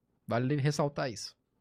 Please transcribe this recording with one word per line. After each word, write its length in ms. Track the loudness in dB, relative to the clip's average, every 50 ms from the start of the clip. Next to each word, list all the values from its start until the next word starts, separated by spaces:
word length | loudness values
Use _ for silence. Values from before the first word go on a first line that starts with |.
| _ _ _ _ _
Vale 280 | -2 0 2 2 2 2
ressaltar 520 | 2 2 2 2 2 0 0 -2 -2 -4 -4
isso. 240 | -6 -8 -10 -12 -14 _ _ _ _ _